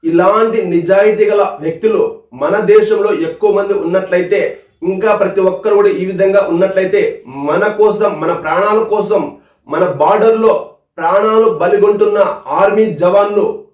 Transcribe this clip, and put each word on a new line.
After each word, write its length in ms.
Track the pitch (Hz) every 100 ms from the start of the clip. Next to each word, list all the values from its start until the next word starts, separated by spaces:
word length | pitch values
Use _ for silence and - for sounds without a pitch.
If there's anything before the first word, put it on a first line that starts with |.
ఇలాంటి 600 | 165 170 185 220 226 - 185
నిజాయితీ 600 | 170 170 196 214 208 208
గల 320 | 208 175 143
వ్యక్తులు 540 | 156 160 214 196 147 - _
మన 260 | 123 147 202
దేశంలో 540 | 185 214 - 208 202
ఎక్కువ 380 | - 160 - 214
మంది 220 | 196 196
ఉన్నట్లయితే, 880 | 196 165 185 185 180 175 196 - - _ _
ఇంకా 320 | 175 190 214 202
ప్రతి 260 | 190 190
ఒక్కరు 340 | 185 185 214 202
కూడా 140 | 202
ఈ 160 | 180 185
విధంగా 420 | 175 190 196 180
ఉన్నట్లయితే, 760 | 165 190 190 185 196 - - 120
మన 400 | 135 143 185 208
కోసం, 540 | 208 208 190 202 156
మన 120 | 160
ప్రాణాల 500 | 175 156 165 202 214
కోసం, 540 | 220 208 190 208 - - _ _ -
మన 180 | 156 180
బార్డర్లో 840 | 147 156 208 220 220 220 - - _ _ -
ప్రాణాలు 520 | 170 196 214 220 220
బలిగొంటున్న 880 | - 180 202 202 202 208 202 175 - 131
ఆర్మీ 380 | 156 196 214 220
జవాన్లు 800 | 156 175 202 202 208 147 - -